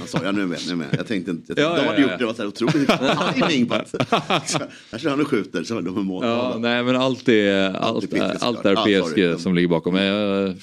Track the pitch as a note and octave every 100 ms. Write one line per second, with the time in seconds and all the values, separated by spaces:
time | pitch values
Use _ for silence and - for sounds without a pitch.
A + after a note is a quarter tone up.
0 | E2+ F2 F2+ G2+ F#2 D#2 D#2 F2 D2 E2+
1 | - G2+ F2 E2 - F2 D3+ E3+ A#2+ G#2
2 | F#2+ F2+ A2+ A#2+ G#2 - A#2 D#3 C#3 F3+
3 | C4 E3 F3+ B3+ G3+ C#3 A#2 A2 - -
4 | - G#3 - F3 - D3+ - - - A2
5 | D#3 C#3+ C#3+ A2+ F#2 F2 D#2+ A2+ F2+ G2+
6 | G2 F#2 A#2 A#2 B2+ A#2 A#2+ A#2+ B2 B2+
7 | C3 B2 - G#2+ G2+ G2 F#2+ F#2 A2 A#2
8 | - - G2 - B2 A2+ G2+ G2 G#2+ G2
9 | E2 D#2+ F2 E2+ F#2 F2 F2 E2 F2 F#2
10 | G2 G#2 G#2 G2 G2 F#2